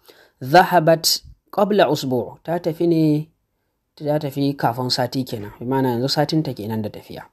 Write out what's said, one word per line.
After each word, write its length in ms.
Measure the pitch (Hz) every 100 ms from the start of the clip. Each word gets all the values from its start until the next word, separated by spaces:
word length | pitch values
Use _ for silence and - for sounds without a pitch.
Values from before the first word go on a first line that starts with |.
| _ - _ -
"Zahabat 800 | 131 170 180 180 160 160 - - - - _
qabla 340 | - 202 202 131
usbu'." 500 | 147 135 123 95 -
Ta 140 | - 175
tafi 280 | 175 156 170
ne, 420 | 160 156 151 156 _ _ _ _ _ _ -
ta 220 | 147 151
tafi 340 | 147 139 139 143
kafin 320 | 131 117 127
sati 340 | 127 123 135
kenan. 280 | 127 117 104 -
Bi 60 | 123
ma'ana 240 | 135 127
yanzu 160 | 117 135
satin 340 | - 143 160
ta 80 | 156
kenan 280 | 120 104 110
da 80 | 104
tafiya. 400 | - - 95 -